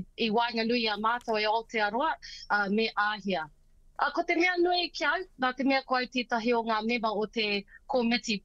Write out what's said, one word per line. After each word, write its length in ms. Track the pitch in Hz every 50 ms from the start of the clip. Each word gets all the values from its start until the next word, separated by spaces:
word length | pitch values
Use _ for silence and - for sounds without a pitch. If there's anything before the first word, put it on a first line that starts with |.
| 185 - _ -
i 160 | 226 226 202
Wainganui 540 | 233 233 240 233 226 226 226 240 247 226 220
a 80 | 208 202
mātou 400 | 214 220 233 240 - - 226 214
e 80 | 214
Aotearoa, 640 | 214 214 226 226 - - 226 208 208 202 240 294 320 - - - - - - - -
a, 160 | 208 208 202 196
me 220 | 196 214 226 220 - -
āhia. 480 | 208 208 214 214 190 196 185 165 156 151 - _ _ _ - - - - - -
A, 120 | - 285
ko 120 | 277 330 339
te 120 | 349 349
mea 200 | 320 339 370 359 349
nui 320 | 339 359 359 359 349 320
ki 160 | - - 320
au, 180 | 285 311 359 370 - _ -
nā 140 | 254 254 254
te 80 | - 269
mea 180 | 269 269 269 262
ko 160 | - 254 254
au 80 | 254 240
tētahi 460 | - 254 240 - 247 233 214 240 240
o 80 | 233 226
ngā 180 | 226 226 214 214
mema 280 | 226 240 247 214 226
o 140 | 214 190 220
te 220 | 202 - 233 214 208 202 202 196 - - - _ -
committee 560 | - 254 240 233 233 240 - - 220 196